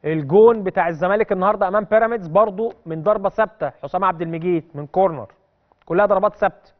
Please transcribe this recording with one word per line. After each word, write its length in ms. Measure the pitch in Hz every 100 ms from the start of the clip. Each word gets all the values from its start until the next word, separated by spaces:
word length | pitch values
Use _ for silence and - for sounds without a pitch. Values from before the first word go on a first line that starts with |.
الجون 580 | 151 160 139 185 226 226
بتاع 260 | 185 180 170
الزمالك 440 | 160 180 208 214
النهارده 360 | 196 185 214 196
امام 160 | 202
بيراميدز 420 | 208 220 226 233 170
برضه 460 | 170 220 190 226 - -
من 160 | 160
ضربه 260 | 160 214 196
ثابته، 420 | - 202 _ 147 -
حسام 220 | 143 180
عبد 180 | 190 170
المجيد 420 | 170 165 175 170 -
من 120 | 143 147
كورنر، 400 | 175 190 147 104 _ _ _ _ _ _
كلها 200 | 170 202
ضربات 280 | 190 208
ثابته. 420 | - 196 - _ _